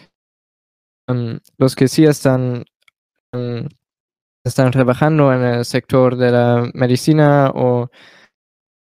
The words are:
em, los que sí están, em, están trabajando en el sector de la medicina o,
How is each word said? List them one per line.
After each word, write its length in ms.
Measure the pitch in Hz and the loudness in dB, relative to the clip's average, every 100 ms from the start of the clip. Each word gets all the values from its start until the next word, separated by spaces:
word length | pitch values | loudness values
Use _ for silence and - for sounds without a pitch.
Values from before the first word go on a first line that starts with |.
| _ _ _ _ _ _ _ _ _ _ - | _ _ _ _ _ _ _ _ _ _ -8
em, 320 | 123 117 117 - - | -6 -6 -10 -14 -2
los 180 | 131 - | -2 2
que 120 | 131 | 0
sí 180 | - 156 | 2 2
están, 600 | 143 135 131 127 120 - _ _ _ _ _ _ | 2 0 -2 -2 -8 -12 _ _ _ _ _ _
em, 340 | 123 120 117 139 - _ _ _ _ _ _ 123 | -10 -8 -8 -10 -16 _ _ _ _ _ _ -6
están 260 | - 131 | 0 0
trabajando 600 | 131 123 123 151 156 139 | 2 0 2 2 2 2
en 100 | 127 | 2
el 220 | 123 120 120 | -2 -2 -4
sector 520 | 131 - 135 127 123 | -6 -2 2 2 2
de 140 | 123 | 0
la 380 | 120 120 120 120 | 2 2 0 -2
medicina 760 | - 123 127 - 156 147 143 135 - | -2 -2 0 2 2 4 2 0 0
o, 340 | 127 123 120 _ - _ _ _ _ _ _ _ | -2 -2 -6 _ -20 _ _ _ _ _ _ _